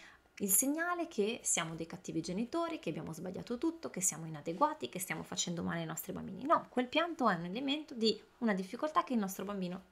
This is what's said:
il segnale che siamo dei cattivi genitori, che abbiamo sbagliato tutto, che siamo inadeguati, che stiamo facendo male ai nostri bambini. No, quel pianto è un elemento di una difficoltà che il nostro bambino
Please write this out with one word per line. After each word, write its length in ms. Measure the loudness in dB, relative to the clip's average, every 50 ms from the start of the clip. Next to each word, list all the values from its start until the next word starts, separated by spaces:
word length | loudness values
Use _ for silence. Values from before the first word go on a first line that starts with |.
| -16 -20 -20 -20 _ _ _ -4
il 120 | 0 4
segnale 580 | 4 4 4 4 2 0 0 0 0 -2 -2 -2
che 320 | 0 0 0 0 0 -2 0
siamo 320 | 0 0 0 0 -2 -4
dei 100 | -6 -8
cattivi 360 | -8 -10 -10 -8 -4 -4 -2
genitori, 580 | -2 -2 -2 -2 -2 -2 0 0 0 -2 -2 -4
che 100 | -4 -4
abbiamo 240 | -4 -4 -4 -6 -6
sbagliato 440 | -8 -8 -6 -6 -6 -6 -6 -4 0
tutto, 320 | 0 0 0 -2 -6 -8
che 120 | -4 0
siamo 240 | 0 0 0 -2 -4
inadeguati, 640 | -8 -8 -6 -4 -4 2 4 4 4 4 2 -6 -6
che 100 | -6 -6
stiamo 240 | -4 -4 -4 -4 -4
facendo 400 | -4 -4 -2 -2 0 0 0 0
male 160 | 0 0 -2
ai 60 | -2
nostri 280 | -4 -4 -6 -6 -6 -6
bambini. 300 | -6 -8 -8 -8 -4 2
No, 220 | 4 4 4 4 2
quel 180 | 0 0 0 2
pianto 420 | 2 2 2 2 2 4 4 4
è 60 | 4
un 100 | 4 0
elemento 480 | -2 -4 -2 0 0 0 0 -2 -6 -2
di 260 | 2 4 4 4 2 -2 -16 _ 0
una 140 | 2 2 2
difficoltà 500 | 2 0 -4 -4 -2 -2 2 2 2 2
che 100 | 4 4
il 60 | 2
nostro 260 | 2 2 0 -4 -4
bambino 380 | -4 -2 -2 -2 -4 -4 -6 -10 -14